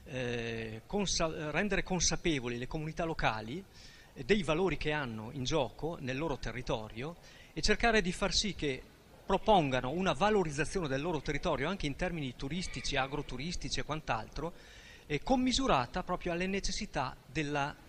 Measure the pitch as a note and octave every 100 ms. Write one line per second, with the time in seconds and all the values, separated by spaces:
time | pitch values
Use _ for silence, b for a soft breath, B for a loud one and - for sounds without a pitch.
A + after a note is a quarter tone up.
0 | - C3 B2 A#2+ A#2 A2+ A2+ A2 - G3+
1 | F#3+ - D#3+ D#3+ D3+ D3 G#3 F#3+ - F#3
2 | - D#3+ F3+ C#3+ A#2+ A#2+ B2+ D#3+ D#3 D#3+
3 | E3 D#3 C3+ A2 A2 E3 G3 B B B
4 | B - B2 G#3 D#3+ D#3 F#3+ D3 D3+ D3+
5 | C3 A2 A2 D3 B2+ D#3 A#2+ - D3+ E3
6 | B2+ C3 D#3+ C3 A#2+ A#2+ B2 B2 G#2+ G#2+
7 | D3 F3 B B B - F3+ G3+ A#3 A3
8 | F3+ - G3 - G#3 - D3 C3 - -
9 | - - - F#3+ A3 G3+ C#3+ B2+ B2+ E3
10 | F#3+ C3+ G3+ G#3+ E3 C#3+ D3+ G3 D#3 C3+
11 | E3 D3+ C#3+ C#3+ F3+ C#3 C#3+ G3 D3 C3
12 | F3+ E3+ C3+ - C#3 E3+ F3 - - C#3
13 | C3+ D3 - B2 D#3 F3+ C#3 - B2 D3+
14 | - A#2 G#2+ - D#3+ B B B B B
15 | B D3 - B3+ B3+ A#3+ C4+ D3+ A#2+ F#3
16 | F3 F3+ F3+ E3+ F#3 G3 - - G#3 D#3
17 | C3 - - C3+ D3 D3 C#3+ -